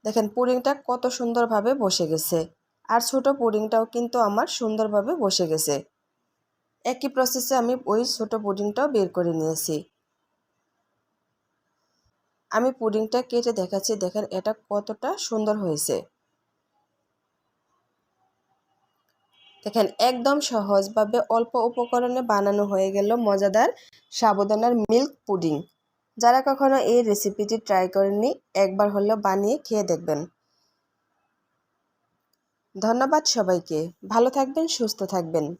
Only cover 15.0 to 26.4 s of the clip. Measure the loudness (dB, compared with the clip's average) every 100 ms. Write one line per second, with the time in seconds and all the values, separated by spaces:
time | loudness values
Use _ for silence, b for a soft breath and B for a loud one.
15 | -6 -6 -6 -4 -2 -2 -2 -4 -2 -4
16 | -6 _ _ _ _ _ _ _ _ _
17 | _ _ _ _ _ _ _ _ _ _
18 | _ _ _ _ _ _ _ _ _ _
19 | _ _ _ _ -20 _ -4 0 0 2
20 | 2 2 0 0 0 -4 2 2 2 0
21 | 0 0 0 0 0 0 -2 -2 -2 0
22 | 0 -2 0 2 2 0 0 0 0 0
23 | 0 2 2 2 2 4 2 B B B
24 | B 0 2 2 0 2 2 2 4 2
25 | 2 -6 -4 -2 0 -2 -6 _ _ _
26 | _ 2 4 4